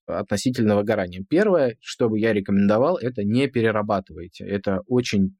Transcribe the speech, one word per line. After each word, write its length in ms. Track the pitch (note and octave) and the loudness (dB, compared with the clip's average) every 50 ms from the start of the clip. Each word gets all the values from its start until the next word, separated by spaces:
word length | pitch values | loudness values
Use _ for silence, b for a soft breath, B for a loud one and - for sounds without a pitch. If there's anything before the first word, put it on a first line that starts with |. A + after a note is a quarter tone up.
| _ | _
относительно 680 | - E2+ F2+ G#2 - G#2+ G2 - B2+ B2+ B2+ A2+ G#2+ G#2 | -8 -8 -8 -4 -4 -4 -2 -2 -2 -2 0 2 2 2
выгорания. 500 | G#2 G2+ A2+ A2 G2+ F#2 F2 F2 F#2+ G2 | 2 2 0 0 -2 -2 -4 -8 -12 -6
Первое, 500 | - D3 F3+ G#3+ G#3 F#3 D#3+ C3+ A#2+ A2+ - | -2 0 2 2 2 2 2 2 0 -2 -6
что 260 | _ - - - B2+ | _ -18 -4 -2 0
бы 120 | A2+ A2 G#2 | 0 0 0
я 120 | G#2+ A2+ | 0 2
рекомендовал, 640 | G#2 G#2 G2 - G2 G2 G2+ G2+ G#2 A2 C3+ E3 F#3 | 0 0 0 0 2 2 4 4 4 4 2 2 0
это 260 | - A2 B2+ B2 G#2 G2+ | -2 -4 -6 -6 -4 -2
не 240 | G2+ A2+ B2+ C#3 | 0 0 0 0
перерабатывайте. 1000 | C3 - A#2+ A2 A2 G#2+ G#2+ G#2 G#2+ G#2 F#2+ F#2+ - D#2+ E2+ F2 F2+ - - G2 | 0 0 0 0 2 0 0 0 0 -2 -2 -4 -6 -14 -16 -16 -16 -16 -16 -8
Это 360 | G2 G2 G2+ - G2+ F#2+ F#2 F#2+ | -6 -6 -4 -2 -2 -2 -2 -2
очень 500 | A#2+ B2 B2 B2 - A2 G2+ F#2+ F#2+ - | 0 0 0 0 0 0 0 0 0 -2